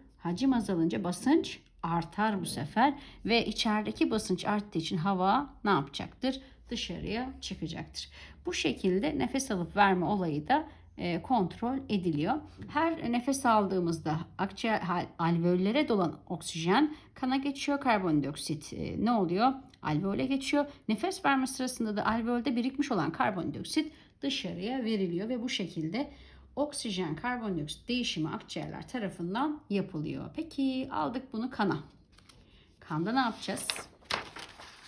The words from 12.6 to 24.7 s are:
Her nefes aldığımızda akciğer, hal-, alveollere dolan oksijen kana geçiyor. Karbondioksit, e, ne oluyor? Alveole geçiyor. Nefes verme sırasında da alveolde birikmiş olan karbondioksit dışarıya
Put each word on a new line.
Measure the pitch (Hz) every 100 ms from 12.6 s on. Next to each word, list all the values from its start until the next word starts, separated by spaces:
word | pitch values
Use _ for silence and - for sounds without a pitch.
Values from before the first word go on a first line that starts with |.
| -
Her | 294 330 320 233
nefes | 240 262 269 247
aldığımızda | 214 190 190 170 160 156 156 - -
akciğer, | 196 - 226 214
hal-, | 175 180 - -
alveollere | 165 170 175 180 196 262 294
dolan | 208 165 - -
oksijen | 180 - 165 170 226 302 - -
kana | - 254 269
geçiyor. | 277 269 - 277
Karbondioksit, | 277 214 185 151 139 151 - 151 -
e, | - 80 - 220
ne |
oluyor? | 226 165 180 254 269 - -
Alveole | - 151 196 214 269
geçiyor. | 269 269 294 285 - -
Nefes | 214 370 381 285
verme | 269 262
sırasında | - 254 254 220 208
da | -
alveolde | 226 226 240 277 240
birikmiş | 254 269 277
olan | 202 143
karbondioksit | - 247 190 156 - - 311 311 - - _
dışarıya | 277 - 175 175 202